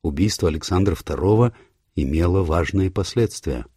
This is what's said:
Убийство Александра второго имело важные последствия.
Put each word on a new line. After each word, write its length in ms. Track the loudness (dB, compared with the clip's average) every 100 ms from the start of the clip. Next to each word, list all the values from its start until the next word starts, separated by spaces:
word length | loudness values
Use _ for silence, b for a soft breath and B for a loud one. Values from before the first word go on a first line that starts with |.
Убийство 460 | -4 0 0 2 -2
Александра 480 | -2 -2 0 0 -2
второго 580 | -6 -2 2 4 2 b b b _ -4
имело 460 | -2 2 2 2
важные 480 | 0 0 0 0 0
последствия. 760 | -2 -2 0 -2 -2 -6 -6 -10